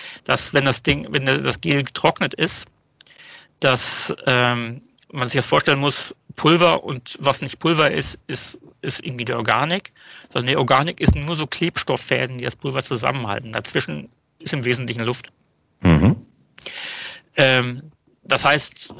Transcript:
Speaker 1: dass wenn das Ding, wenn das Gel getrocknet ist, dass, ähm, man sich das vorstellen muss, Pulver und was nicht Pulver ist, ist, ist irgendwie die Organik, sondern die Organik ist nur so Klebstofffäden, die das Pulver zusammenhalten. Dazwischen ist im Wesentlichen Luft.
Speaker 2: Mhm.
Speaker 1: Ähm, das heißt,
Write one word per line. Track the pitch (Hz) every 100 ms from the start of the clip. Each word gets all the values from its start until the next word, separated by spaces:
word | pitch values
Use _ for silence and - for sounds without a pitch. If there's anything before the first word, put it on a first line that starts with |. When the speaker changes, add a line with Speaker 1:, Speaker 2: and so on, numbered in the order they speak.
| - -
Speaker 1:
dass | - 127 -
wenn | 151
das | 139 123
Ding, | - 143 -
wenn | 147
das | 135 135 131 -
Gel | 165 143
getrocknet | 131 - 156 - 147
ist, | - 165 - - _ _ _ - - - - - -
dass, | 139 127 - - - - -
ähm, | 127 123 120 117 120 - _ _
man | 143 123
sich | 139
das | -
vorstellen | 151 143 139
muss, | 143 - - - -
Pulver | - 147 170 175 165
und | - 131 - -
was | 139 135
nicht | 139 -
Pulver | 160 165 147
ist, | - - - -
ist, | 139 - - - _
ist | 131 -
irgendwie | - 123
die | 117
Organik, | 120 113 113 147 185 - _ - - -
sondern | - 123
die | 139
Organik | 127 135 156 -
ist | 156
nur | 156 143 160
so | 151
Klebstofffäden, | - 156 - - 131 - 131 131 127
die |
das | 123 -
Pulver | 139 131
zusammenhalten. | 131 123 131 135 113 101 117
Dazwischen | 113 113 151 - 147 - _ _ _
ist | -
im | 151
Wesentlichen | 123 120 123 117
Luft. | 113 123 - _ _ _ _ _
Speaker 2:
Mhm. | 92 80 82 - - _ _ _ - - - - - - _ -
Speaker 1:
Ähm, | 135 127 123 123 156 _ _ _
das | - 135
heißt, | 147 147 - - - -